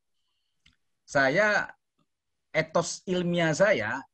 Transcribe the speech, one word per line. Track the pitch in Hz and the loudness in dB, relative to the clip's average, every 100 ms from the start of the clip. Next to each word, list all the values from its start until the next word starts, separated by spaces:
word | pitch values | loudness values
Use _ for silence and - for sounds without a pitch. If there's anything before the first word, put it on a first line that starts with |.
| _ _ _ _ _ _ _ _ _ _ | _ _ _ _ _ _ _ _ _ _
Saya, | - - 135 170 214 196 - - _ _ _ _ _ _ _ | -4 0 2 2 0 0 -4 -14 _ _ _ _ _ _ _
etos | 156 156 175 165 - | -4 -2 -2 -2 -8
ilmiah | - 180 175 175 165 | -4 -2 0 0 0
saya | 156 208 143 104 127 - | 2 2 2 -2 -8 -12